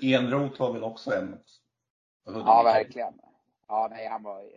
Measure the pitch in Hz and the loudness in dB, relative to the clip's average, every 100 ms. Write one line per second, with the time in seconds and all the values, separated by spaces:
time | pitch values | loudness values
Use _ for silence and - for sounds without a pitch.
0 | 131 131 123 139 139 - 127 117 113 - | 2 2 2 0 -2 -2 -4 -4 -8 -10
1 | - 101 95 80 _ _ _ _ _ _ | -6 -4 -4 -10 _ _ _ _ _ _
2 | _ _ - 107 110 113 117 110 110 123 | _ _ -14 -2 4 6 8 4 2 -6
3 | 110 - _ _ _ _ - 107 110 113 | -10 -12 _ _ _ _ -8 -4 -4 -6
4 | 110 110 104 98 101 | -10 -10 -10 -14 -16